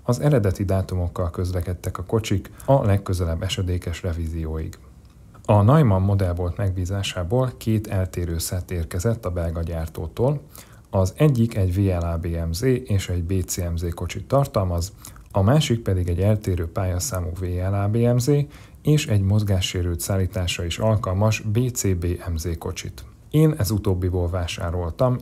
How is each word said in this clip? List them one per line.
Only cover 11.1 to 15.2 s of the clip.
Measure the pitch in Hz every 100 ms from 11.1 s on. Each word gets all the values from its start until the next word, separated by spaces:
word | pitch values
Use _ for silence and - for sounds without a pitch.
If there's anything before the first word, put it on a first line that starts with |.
| -
egyik | 151 120 113 107
egy | 92 90
V | 98 87
L | 85
A | 85
B | 85
M | 82 82
Z | 82
és | 131 123 - 95 -
egy | 87
B | 82 95
C | - -
M | 87 85
Z | 87
kocsit | 82 85 107 -
tartalmaz, | 139 139 110 92 85 85 - - -